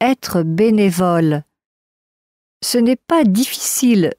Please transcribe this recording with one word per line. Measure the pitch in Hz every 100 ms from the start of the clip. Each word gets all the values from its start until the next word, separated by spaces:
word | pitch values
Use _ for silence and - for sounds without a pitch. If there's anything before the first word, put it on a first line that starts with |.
être | 247 269 - 180
bénévole. | 160 165 220 214 196 170 180 170 165 147 - _ _ _ _ _ _ _ _ _ _ _
Ce | - 247
n'est | 233 254
pas | - 339
difficile | 233 190 262 - - - 247 220 160